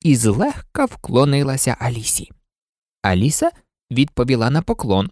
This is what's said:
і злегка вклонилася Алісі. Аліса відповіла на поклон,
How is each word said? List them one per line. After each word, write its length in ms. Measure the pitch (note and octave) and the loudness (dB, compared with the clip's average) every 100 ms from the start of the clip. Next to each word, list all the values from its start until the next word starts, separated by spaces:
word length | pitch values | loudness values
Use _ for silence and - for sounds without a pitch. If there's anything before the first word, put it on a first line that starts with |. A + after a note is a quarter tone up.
і 160 | E3 B2+ | 2 4
злегка 680 | A2 G#2+ C4+ - - - | 4 2 0 -4 -8 -4
вклонилася 920 | C4 - - A#2 C#3+ C#3 C#3 C3 - - | -4 -4 -2 2 2 2 0 -2 -2 -2
Алісі. 520 | B2 A#2+ - - - - _ _ _ _ _ _ | -4 -4 -4 -6 -8 -18 _ _ _ _ _ _
Аліса 480 | G2+ F#2 B2+ - E4 - _ _ _ | -2 2 0 0 -2 -4 _ _ _
відповіла 600 | B2 C#3+ - B2 B2 A2+ | 0 0 0 0 0 2
на 120 | D3+ | 0
поклон, 480 | F3+ A3+ A#2 F#2+ G2+ | -2 -4 0 0 -2